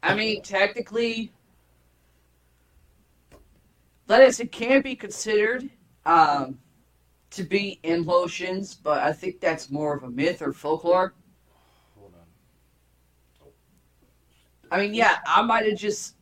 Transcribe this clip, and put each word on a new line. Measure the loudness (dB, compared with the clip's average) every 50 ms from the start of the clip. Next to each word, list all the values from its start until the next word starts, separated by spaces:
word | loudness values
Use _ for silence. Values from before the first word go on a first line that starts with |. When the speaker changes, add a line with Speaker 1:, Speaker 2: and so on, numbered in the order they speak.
Speaker 1:
I | 0 0 -2
mean, | 0 -2 -4 -4 -6
technically, | -8 -6 -2 0 0 0 -2 -6 -10 -6 -4 -2 -2 -2 -4 -6 -10 -12 _ _ _ _ _ _ _ _ _ _ _ _ _ _ _ _ _ _ _ _ _ _ _ _ _ _ _ _ _ _ _ _ _ _ _ _ _ _ _ _ -20 -20 -20 _ _ _ _ _ _ _ _ _ _ _ _ 4
lettuce, | 8 10 10 8 8 4
it | -8 -10
can | -8 -8 0 2 2 2
be | 2 0 -10
considered, | -10 -12 -14 -12 -10 -6 -2 0 2 2 2 -2 -4 -8 -12 _ _ _ _ _ _ _
um, | 2 4 6 6 4 2 -2 -4 -6 -10 -16 _ _ _ _ _ _ _ _ _ _ _ _ _ _
to | -12 -10 -8
be | -2 -2 -2 -2 -2 -10 _ -4
in | -2 -2 -2 0
lotions, | 2 2 2 0 0 -6 -8 -6 -6 -6 -6 -6 -8 -14
but | _ _ -2 0 0
I | 0 -2 -2
think | -4 -8 -10 -10 -2
that's | -2 -2 -2 -2 -8 -10
more | -6 -4 -4 -4 -4
of | -6 -8
a | -10
myth | -6 -2 -2 -2 -2 -2
or | -6 -8 -8
folklore. | -6 -4 -4 -4 -2 0 2 2 2 2 -2 _ _ _ _ _ _ _ _ _ _ _ _ _ _ _ _ _ _
Speaker 2:
Hold | -20 -20 _
on. | -20 _ _ _ _ _ _ _ _ _ _ _ _ _ _ _ _ _ _ _ _ _ _ _ _ _ -20 _ _ _ _ _ _ _ _ _ _ _ _ _ _ _ _ _ _ _ _ _ _ _ -4
Speaker 1:
I | -2 -2
mean, | -2 -2 0
yeah, | 2 2 2 2 0 -2
I | 0 2 2
might | 2 2 0 0 0 -2
have | -4 -2
just | -4 -6 -6 -6 -8 -16 _ _